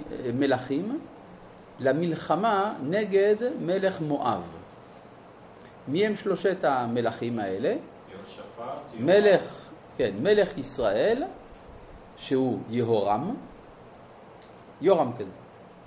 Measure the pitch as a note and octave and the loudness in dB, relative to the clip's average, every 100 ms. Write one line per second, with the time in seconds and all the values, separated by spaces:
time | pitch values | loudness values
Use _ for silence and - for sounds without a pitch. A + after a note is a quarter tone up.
0 | - - B2+ B2 C#3 B2 - C#3 G#3 D4+ | -8 -8 -4 0 2 2 0 -4 -4 -6
1 | - - - - - - - - C3 D3 | -10 -20 -20 -20 -20 -20 -20 -2 0 2
2 | F3 D3+ - D#3+ A3+ G3 G3+ - C3+ G3+ | 0 -2 -2 0 2 2 0 -4 -2 -2
3 | G#3 G3 G3+ G#3+ B3 D#4+ D#3 F#3+ F#3+ F#3 | 2 4 4 4 0 -4 -2 0 0 -2
4 | D3+ C#3+ B2 G2 E2+ E2 - - - - | -2 -2 0 -2 -4 -14 -18 -20 -20 -20
5 | - - - - - - - - - D#3+ | -20 -20 -20 -20 -20 -20 -20 -18 -4 0
6 | G#3+ G3+ G3+ F3 G3 F3+ D#3 C3 A#2+ A#2+ | 2 0 -2 0 0 2 2 2 0 0
7 | A2+ - A#2+ A#2 G2 F#2+ D3 C4 - - | 0 -2 -4 -2 -2 -2 0 -2 -6 -20
8 | - - - - - - - - - A2+ | -20 -18 -16 -16 -18 -14 -10 -10 -12 -4
9 | C#3 G3+ G#3 F3 - - - - - - | 4 6 8 6 2 -14 -18 -20 -20 -4
10 | A#2 G2 F3 G#3 F#3+ - B2+ - A2 G#2 | -2 0 2 4 4 0 -8 -2 0 2
11 | F3+ B3 F#4+ - - - - - - - | 2 0 -4 -10 -20 -20 -20 -20 -20 -20
12 | - - - C3 C3 G2+ G#2 A#2+ A2+ A2 | -20 -16 -2 2 2 -2 -4 -2 2 2
13 | G2 G#2+ F3+ C#4 - - - - - - | 2 0 0 -6 -10 -20 -20 -20 -20 -20
14 | - - - - - - - - D3+ F3 | -20 -20 -20 -20 -20 -20 -20 -2 4 4
15 | C3 A#2+ G2 - - - - - | 2 -2 -10 -12 -20 -20 -20 -20